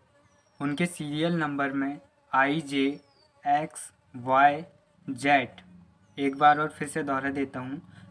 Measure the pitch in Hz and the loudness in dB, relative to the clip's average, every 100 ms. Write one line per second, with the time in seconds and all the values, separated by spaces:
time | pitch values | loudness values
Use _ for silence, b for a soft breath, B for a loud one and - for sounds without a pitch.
0 | _ _ _ _ _ - 143 143 175 - | _ _ _ _ _ -6 -4 -2 -2 -4
1 | 147 151 170 170 151 143 139 139 139 147 | -6 -2 0 0 -2 -2 -2 -2 -4 -6
2 | - _ - 131 139 156 139 139 135 151 | -14 _ -4 0 2 0 -2 0 0 -2
3 | _ _ _ _ 143 147 160 - - _ | _ _ _ _ -2 0 -2 -10 -18 _
4 | _ 127 123 135 143 147 175 _ _ _ | _ -10 2 6 6 4 -8 _ _ _
5 | - 120 139 139 120 - - - - _ | -12 -4 2 2 2 -10 -20 -20 -20 _
6 | _ - 139 139 147 147 151 - 147 160 | _ -4 -4 4 4 6 0 -4 -6 -4
7 | 143 135 139 139 135 131 131 147 - B | -2 -2 -2 -4 -6 -6 -8 -10 -14 B
8 | B | B